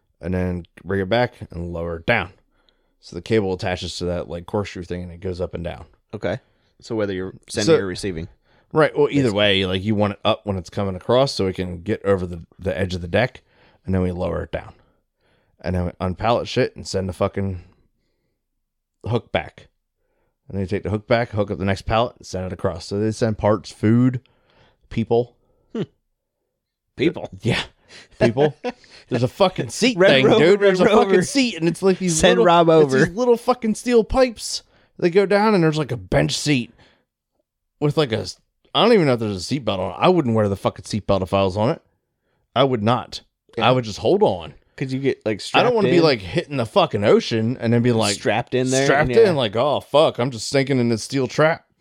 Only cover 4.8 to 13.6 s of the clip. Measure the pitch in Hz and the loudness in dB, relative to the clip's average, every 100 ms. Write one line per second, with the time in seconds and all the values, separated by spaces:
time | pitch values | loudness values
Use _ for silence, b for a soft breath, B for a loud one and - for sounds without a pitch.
4.8 | 85 87 90 85 95 87 90 85 85 - | -10 -10 -10 -12 -10 -6 -8 -8 -10 -12
5.8 | - _ _ 107 - 104 - _ _ _ | -18 _ _ -10 -6 -8 -10 _ _ _
6.8 | - 113 101 92 92 - _ - - 156 | -8 -4 -4 -4 -8 -12 _ -4 2 2
7.8 | 98 87 101 82 85 _ _ _ _ - | 2 -6 -8 -8 -12 _ _ _ _ 0
8.8 | 147 - 147 139 127 101 104 95 92 95 | 2 2 2 2 0 2 2 2 0 -2
9.8 | 104 104 104 98 104 107 104 95 85 - | -2 0 -2 -2 -2 -2 -4 -6 -8 -6
10.8 | 101 90 - 123 139 - 95 90 90 87 | -6 -6 0 2 2 0 -4 -2 -8 -8
11.8 | 90 107 98 98 90 87 82 - 90 85 | -6 -4 0 0 -2 -10 -16 -8 -6 -4
12.8 | 92 90 85 98 127 - _ _ | -4 -6 -2 -2 -2 -6 _ _